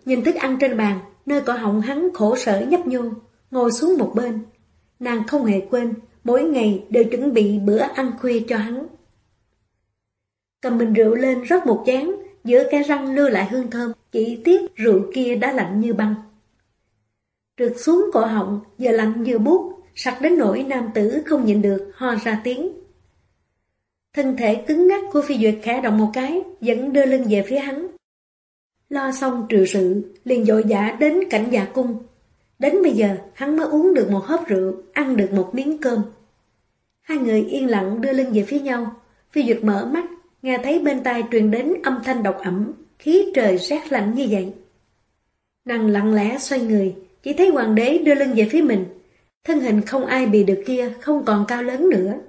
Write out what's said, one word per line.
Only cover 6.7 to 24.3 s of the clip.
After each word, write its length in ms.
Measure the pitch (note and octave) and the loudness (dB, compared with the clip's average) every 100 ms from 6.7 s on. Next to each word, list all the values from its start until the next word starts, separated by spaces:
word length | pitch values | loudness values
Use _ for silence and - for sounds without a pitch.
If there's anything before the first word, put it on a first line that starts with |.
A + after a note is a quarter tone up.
| F#3+ - | 0 0
đều 140 | A#3 | 2
chuẩn 300 | A3+ A#3+ C#4 | 2 2 2
bị 260 | A3+ G#3 G#3 | 2 2 2
bữa 200 | G3+ G#3+ | 2 2
ăn 320 | C4+ - B3+ A3+ | 0 -2 -4 -4
khuya 180 | B3+ A#3 | -2 -2
cho 180 | A3+ A3 | -2 -4
hắn. 300 | G#3+ B3 D#4+ - _ _ _ _ _ _ _ _ _ _ _ _ _ _ _ _ | -4 -8 -10 -18 _ _ _ _ _ _ _ _ _ _ _ _ _ _ _ _
Cầm 160 | B3+ A#3 | -4 0
bình 160 | A3+ | 2
rượu 220 | A3 A3 A#3 | 4 4 4
lên 280 | C4 B3 | 2 0
rót 220 | - F4+ D4 | 2 2 2
một 180 | G#3 - | 0 2
chén, 260 | C4 D#4+ G4+ - - | 0 -2 -6 -10 -12
giữa 200 | A3+ B3 C#4+ | 4 4 4
cái 120 | D4 | 0
răng 320 | C#4+ C#4+ C4+ C4+ | 0 -2 -2 2
lưu 140 | C#4+ | 2
lại 180 | F#3+ G3 | 2 -2
hương 180 | B3+ A#3 | -4 -4
thơm, 220 | A#3 A#3+ - _ | -6 -6 -8 _
chỉ 300 | A3+ A3+ A#3 | -4 -4 -2
tiếc 320 | E4+ F#4 - - | 2 2 2 -2
rượu 260 | G#3+ F#3+ G3+ | 2 2 2
kia 220 | C4 A#3+ G#3+ | -4 -2 0
đã 160 | C4 | -2
lạnh 280 | C4 F3+ G3+ | -2 -2 -2
như 140 | A#3 | 0
băng. 220 | G3+ G#3+ G#3+ - _ _ _ _ _ _ _ _ _ _ _ _ - | 0 -2 -4 -10 _ _ _ _ _ _ _ _ _ _ _ _ -2
Trượt 160 | A#3 A#3+ | -2 0
xuống 300 | D#4 F4 G#4 | 2 2 4
cổ 120 | A3+ A3+ | 2 2
họng, 340 | G#3+ F#3+ G#3 - - | 0 -2 -4 -8 -4
vừa 120 | B3 | 0
lạnh 320 | A3+ A3 A#3 A#3 | 2 2 0 -2
vừa 100 | A3+ | 0
buốt, 360 | B3 F4+ - - - - | 2 2 0 -12 -20 -8
sặc 260 | B3+ B3+ | -6 -2
đến 160 | D4+ E4+ | 2 4
nỗi 260 | G#3+ A3+ | 2 0
nam 260 | C4+ C4 A3+ | -2 -4 -4
tử 280 | A3 G#3 C#4+ D#4 | -2 0 -2 -2
không 200 | C#4+ A3 | 0 2
nhịn 160 | G#3 | 2
được, 300 | G3+ G3 - | 2 0 -6
ho 220 | - B3+ A3 | -8 -4 -2
ra 260 | A#3 A3 | -2 -4
tiếng. 280 | B3 C4 F#4 - - _ _ _ _ _ _ _ _ _ _ _ _ D4 | -4 -6 -6 -10 -20 _ _ _ _ _ _ _ _ _ _ _ _ -4
Thân 220 | C4+ | -2